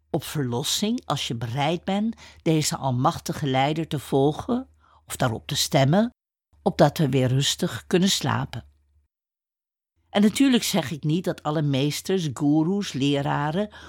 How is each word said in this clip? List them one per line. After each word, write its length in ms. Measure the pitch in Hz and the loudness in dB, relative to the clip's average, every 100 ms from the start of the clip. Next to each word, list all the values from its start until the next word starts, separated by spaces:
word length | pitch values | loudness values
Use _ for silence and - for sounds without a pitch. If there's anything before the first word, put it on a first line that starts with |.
| _ | _
op 140 | 156 | -6
verlossing 840 | - 156 127 120 160 - 208 247 - | -4 -4 -2 -2 -2 -2 -2 -4 -4
als 220 | 143 - | -4 -4
je 80 | 120 | -6
bereid 480 | 117 131 143 170 | -6 -2 -2 -2
bent 320 | - 196 220 - - - | -2 -2 -2 -6 -14 -6
deze 360 | - 160 143 - | 0 2 0 -2
almachtige 720 | 135 123 147 - - - 143 | -2 0 0 0 -6 -6 -2
leider 400 | 131 139 156 156 | 0 0 0 -4
te 120 | 143 | -6
volgen 680 | - 139 143 147 - 240 262 _ _ _ - | -2 2 2 0 -2 -4 -4 _ _ _ -12
of 100 | - | -2
daarop 320 | 127 113 - | -2 -2 -6
te 80 | 143 | -4
stemmen, 540 | - 151 131 185 233 - _ _ _ _ | 0 2 4 4 2 -4 _ _ _ _
opdat 360 | - - 151 - | -2 4 4 4
we 120 | 143 | 0
weer 180 | 135 127 | 2 2
rustig 600 | 131 143 - 180 110 - | 2 0 -2 -4 -6 0
kunnen 220 | 185 196 | 2 2
slapen. 560 | - 139 113 135 - - _ _ _ _ _ _ _ _ _ _ _ _ _ _ | 0 -2 -4 -4 -10 -16 _ _ _ _ _ _ _ _ _ _ _ _ _ _
En 120 | 202 | 2
natuurlijk 420 | 208 - 277 240 | 2 4 4 4
zeg 280 | - 190 131 | 2 -2 -2
ik 120 | 151 | -4
niet 200 | 151 170 | -2 0
dat 200 | 175 - | -2 -4
alle 180 | 143 151 | -2 -2
meesters, 680 | 147 131 147 - - 190 160 | 0 2 0 -2 -2 -2 -2
goeroes, 600 | 110 147 156 160 202 196 | 0 2 4 2 0 -4
leraren 760 | 131 139 143 143 143 147 170 214 - | -2 0 0 0 -2 -2 -2 -4 -8